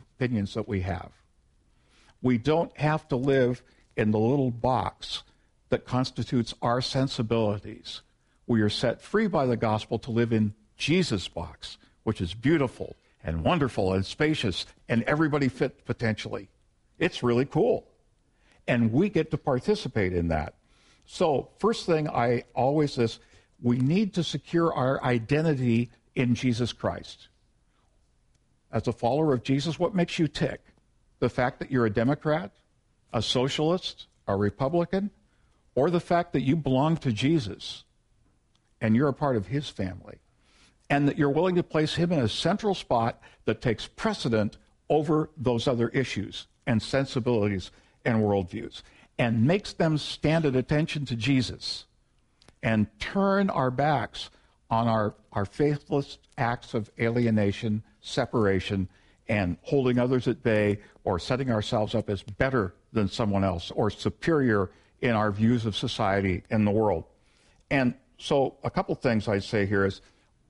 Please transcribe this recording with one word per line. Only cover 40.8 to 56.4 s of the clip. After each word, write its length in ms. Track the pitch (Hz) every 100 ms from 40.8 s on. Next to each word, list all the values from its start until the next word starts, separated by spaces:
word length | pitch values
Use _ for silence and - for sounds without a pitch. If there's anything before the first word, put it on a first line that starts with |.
| -
and 180 | 143 143
that 100 | 151
you're 120 | 143
willing 260 | 143 185 175
to 80 |
place 320 | - 156 156 -
him 160 | 170
in 80 | 170
a 80 | 110
central 480 | - 165 208 214 185
spot 460 | - 123 113 - - - -
that 160 | 110
takes 260 | 127 107 -
precedent 680 | - 226 202 143 110 104 - _ _ -
over 400 | 151 151 156 156 -
those 300 | 127 117 143
other 200 | 120 117
issues 580 | 135 127 - - - - _ -
and 140 | 110
sensibilities 880 | - 135 139 135 123 117 104 98 - - _ _
and 140 | - 113
worldviews, 640 | 104 101 92 104 - - - - _ -
and 280 | 123 113 123
makes 260 | 196 -
them 260 | - 165 151
stand 480 | - - 147 160 156
at 100 | 127
attention 500 | 123 151 160 156 135
to 100 | 120
Jesus 720 | 113 135 117 - - - - _ _ _ _ _ _ _
and 260 | 127 110 104 -
turn 500 | - 196 196 196 196
our 220 | - 131
backs 580 | 127 143 139 104 - - _ _ _ -
on 180 | 113 117
our, 260 | 110 107 - _
our 120 | 107 101
faithless 720 | - 147 147 - 143 143 - _
acts 360 | -